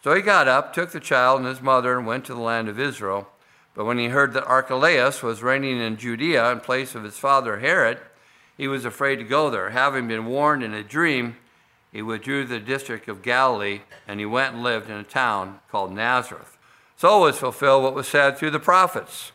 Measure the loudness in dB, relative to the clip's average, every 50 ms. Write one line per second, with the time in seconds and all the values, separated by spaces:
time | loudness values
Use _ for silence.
0 | 2 2 2 2 4 4 4 6 6 6 4 2 2 0 -4 -6 -6 -4 -6 -12
1 | -2 0 2 4 6 4 4 2 0 -4 -8 -4 0 2 2 4 4 2 -2 -2
2 | -2 -4 -6 -6 -6 -10 -10 -6 -4 -2 -2 -2 -4 -6 -6 -4 -4 -6 -6 -6
3 | -6 -4 -4 -4 -6 -10 _ _ _ _ _ _ _ _ _ -6 -4 -2 -2 -2
4 | -2 0 2 2 2 2 0 -4 0 2 2 2 2 0 0 2 4 4 4 4
5 | 2 2 0 -2 -4 -6 -6 -2 0 0 0 0 0 -2 -4 -2 -4 -4 -6 -6
6 | -6 -8 -6 -4 -2 0 2 2 2 2 0 -2 -4 -4 -4 -4 -4 -6 -10 -12
7 | -14 -14 -14 -6 0 2 2 2 2 0 -6 -2 0 0 2 2 2 2 0 -4
8 | -12 -20 _ _ _ _ _ _ _ _ _ -8 -6 -6 -6 -6 -6 -8 -6 -2
9 | -2 -2 -2 -2 -4 -2 0 0 0 0 -2 -4 -6 -4 -2 0 0 0 0 -2
10 | -4 -4 -6 -6 -4 -4 -2 0 2 2 2 0 -2 -6 -8 -10 -12 -6 -2 0
11 | 0 0 0 -2 -4 -6 -10 -14 _ _ _ _ _ _ _ _ _ _ -12 -10
12 | -8 -8 -8 -8 -6 -4 -4 -4 -4 -4 -8 -8 -6 -6 -6 -6 -6 -8 -10 -10
13 | -10 -12 -14 -8 -4 0 2 4 4 2 2 0 -2 -4 -6 -8 -12 _ -20 -20
14 | _ -12 -10 -8 -6 -4 -2 -2 -2 -2 -4 -4 -2 -2 -2 -2 -6 -8 -12 -12
15 | -12 -6 -4 -2 0 0 0 -2 -4 -8 -12 -18 _ _ -4 -4 -4 -4 -4 -2
16 | 0 0 0 0 -2 -4 -14 -16 -18 -20 -20 _ _ _ _ _ _ _ _ _
17 | 4 6 6 8 6 6 4 2 -4 -6 -4 0 4 6 6 6 4 2 -2 -2
18 | -6 0 2 4 4 4 2 0 -4 -4 -4 -2 2 4 6 6 4 4 0 -6
19 | -8 -10 -16 -16 -16 -18